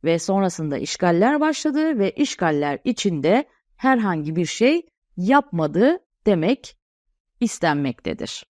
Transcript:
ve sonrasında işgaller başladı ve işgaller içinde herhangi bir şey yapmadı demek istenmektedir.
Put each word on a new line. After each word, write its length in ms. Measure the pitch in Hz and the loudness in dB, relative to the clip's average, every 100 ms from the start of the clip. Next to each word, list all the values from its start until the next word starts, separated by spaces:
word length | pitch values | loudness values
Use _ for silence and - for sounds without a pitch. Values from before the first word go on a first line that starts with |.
ve 140 | 156 165 | 0 -2
sonrasında 600 | - 196 190 - 156 139 | 0 0 0 -2 -6 -6
işgaller 600 | - - 180 170 220 294 | -6 -2 0 4 2 2
başladı 580 | 302 302 311 285 311 262 | 0 -2 -2 0 -2 0
ve 120 | 196 | -2
işgaller 680 | - 285 - 170 147 143 143 | 0 -4 0 0 0 -2 -4
içinde 640 | - 233 202 160 151 220 294 _ _ _ | -4 -2 -2 0 2 2 0 _ _ _
herhangi 600 | 262 262 208 165 151 160 | 0 2 0 -2 -2 -2
bir 100 | 165 | -2
şey 400 | - 240 330 - _ _ - | 2 2 2 -4 _ _ -6
yapmadı 840 | 185 277 285 165 151 165 247 359 _ _ - | 2 2 2 -2 0 2 2 2 _ _ 0
demek 500 | 185 160 269 - _ _ _ _ _ _ _ | 2 2 -2 -6 _ _ _ _ _ _ _
istenmektedir. 1040 | 233 - 170 143 139 117 - 78 - - - | -4 0 0 0 -2 -4 -8 -8 -8 -12 -16